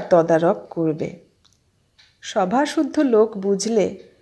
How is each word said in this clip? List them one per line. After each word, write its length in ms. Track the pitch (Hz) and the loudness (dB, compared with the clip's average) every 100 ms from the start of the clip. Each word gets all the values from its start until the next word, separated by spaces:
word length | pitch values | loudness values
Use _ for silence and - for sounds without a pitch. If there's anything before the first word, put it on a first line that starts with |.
| - | 4
তদারক 580 | 175 170 160 170 208 - | 2 4 2 2 0 -6
করবে।" 600 | 170 160 160 - - _ _ _ _ _ _ _ _ _ _ | -4 -4 -4 -8 -12 _ _ _ _ _ _ _ _ _ _
সভাসুদ্ধ 760 | - 214 185 247 294 330 269 302 | -8 -4 0 0 0 -2 -2 0
লোক 380 | 277 214 220 208 | 2 4 2 0
বুঝলে 600 | 196 190 214 220 - - - _ | -2 -2 0 0 0 -4 -18 _